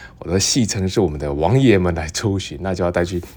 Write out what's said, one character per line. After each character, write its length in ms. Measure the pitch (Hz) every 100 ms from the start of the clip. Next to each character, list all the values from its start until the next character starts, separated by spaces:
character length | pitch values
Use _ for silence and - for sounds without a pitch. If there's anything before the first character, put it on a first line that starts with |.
| - -
我 100 | 82
的 80 | 95
戏 280 | - 139 107
称 220 | 101 92
是 120 | 110
我 80 | 90
们 100 | 73
的 160 | 71
王 240 | 71 82 131
爷 200 | 131 95
们 180 | 90 85
来 100 | 78
出 280 | - 107 98
巡， 220 | - -
那 140 | 95 92
就 80 |
要 80 | 87
带 140 | 90 87
去 180 | 90 -